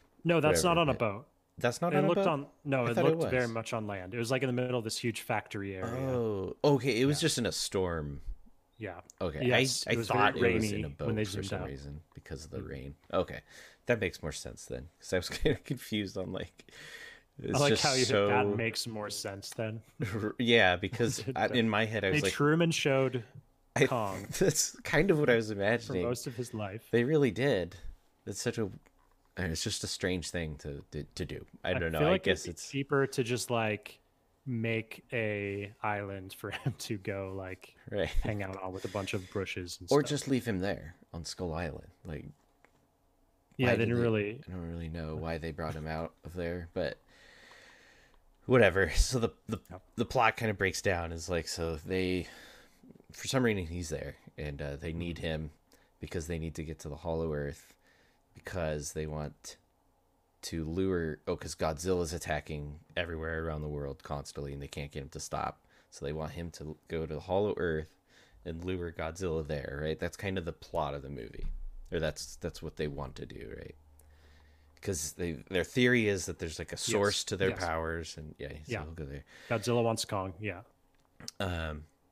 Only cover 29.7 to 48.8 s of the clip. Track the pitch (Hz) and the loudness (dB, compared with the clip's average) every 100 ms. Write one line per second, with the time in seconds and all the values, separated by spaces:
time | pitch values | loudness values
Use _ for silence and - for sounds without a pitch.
29.7 | - - - 92 90 80 87 80 76 76 | -2 -4 -2 0 0 -2 -4 -4 -6 -8
30.7 | 71 - 76 71 - 82 69 - - - | -10 -8 -10 -10 -8 -6 -8 -12 -8 -2
31.7 | 85 82 78 76 185 - 87 - 82 - | 0 0 2 4 4 2 0 -2 -10 -6
32.7 | 139 139 139 135 - 117 123 - 120 110 | -6 0 2 2 0 0 -2 0 0 2
33.7 | 104 - - _ _ _ _ 135 117 113 | -2 -6 -20 _ _ _ _ -6 -2 0
34.7 | 113 110 - _ 120 110 104 101 101 101 | -2 -4 -16 _ -2 0 0 -2 -4 -6
35.7 | - 110 104 101 98 95 - 104 - 139 | -4 -4 -2 -4 -8 -10 -10 -10 -4 -6
36.7 | 107 - 107 95 98 95 98 92 92 - | -6 -6 -6 -4 -4 -6 -6 -8 -12 -16
37.7 | _ - 104 80 - - 104 95 95 92 | _ -6 -2 2 2 2 -2 -6 -6 -8
38.7 | 92 95 101 95 107 92 104 92 - 87 | -6 -4 -4 -2 -4 -4 -6 -4 -6 -8
39.7 | - 87 139 139 143 - 131 117 95 98 | -10 2 2 4 -2 0 0 2 0 0
40.7 | 87 76 - _ 82 80 - 90 80 85 | -4 -8 -18 _ -10 -10 -6 -4 -2 -4
41.7 | - - _ - 76 - - _ _ _ | -6 -14 _ -10 -10 -10 -18 _ _ _
42.7 | _ _ _ _ _ _ _ _ - 123 | _ _ _ _ _ _ _ _ 0 4
43.7 | 113 117 120 120 107 104 123 - 90 85 | 4 4 4 4 2 0 -4 -8 -8 -6
44.7 | 85 82 82 78 78 82 82 80 76 80 | -6 -6 -6 -6 -4 -4 -4 -4 -4 -6
45.7 | 78 78 80 82 - 80 87 85 87 85 | -4 -6 -4 -6 -10 -12 -6 -4 -4 -6
46.7 | 92 78 - _ - - - - - - | -2 -2 -4 _ -20 -20 -20 -20 -20 -20
47.7 | - - - _ _ _ _ - 123 101 | -20 -20 -20 _ _ _ _ 4 8 8
48.7 | 90 | 8